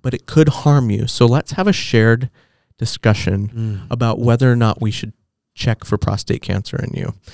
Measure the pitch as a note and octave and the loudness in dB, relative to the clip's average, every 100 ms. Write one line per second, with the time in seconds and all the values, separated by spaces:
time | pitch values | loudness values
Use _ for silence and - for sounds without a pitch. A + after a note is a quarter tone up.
0 | B2+ B2 - D#3 D3+ - D3 C#3+ A#2 G2+ | -6 -6 0 4 4 2 2 4 2 0
1 | A2+ - A#2+ C3+ - D3 G3+ F#3+ - A#2 | -2 2 4 4 0 -2 0 0 0 2
2 | A2+ A#2 B2+ - _ _ _ _ A#2 - | 4 2 -2 -10 _ _ _ _ -6 0
3 | A2+ G2+ F#2+ F#2+ G2+ A2+ A2+ G2 - A#2+ | 2 2 0 -2 -4 -6 -6 -6 -6 -2
4 | A#2 A2+ A#2+ A#2 B2+ A#2+ A2+ - A2 - | 0 0 2 4 4 4 2 0 -4 -4
5 | A2 - _ _ _ - B2 G#2+ - G#2 | -10 -14 _ _ _ -4 -2 -2 -4 -2
6 | - G2+ - - - F#2+ - - - - | -2 -4 -4 -4 -2 -4 -4 -8 -6 -6
7 | - - - | -8 -10 -18